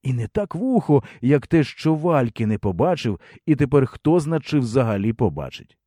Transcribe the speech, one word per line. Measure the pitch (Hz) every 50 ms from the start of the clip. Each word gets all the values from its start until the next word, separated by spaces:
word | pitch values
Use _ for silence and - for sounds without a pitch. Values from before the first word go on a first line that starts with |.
| _
І | 135 127
не | 120 113
так | - _ 214 202 - -
вухо, | 165 226 262 254 226 - - 147 135 - - - -
як | - 123 147 139 -
те, | - - 165 143
що | - - - - 156 160
Вальки | 156 151 175 165 143 123 117 - - 117
не | 107 107
побачив, | 95 - 104 90 85 131 175 180 147 - 120 101 - - - - - _
і | - 151
тепер | - 147 127 139 143 131
хто | - - - _ 151 165 175
зна, | 147 151 165 156
чи | 139 - - 147
взагалі | 127 113 110 135 123 113 104 98 98 110 113
побачить. | - 123 98 71 73 71 65 - - - _ _ _ _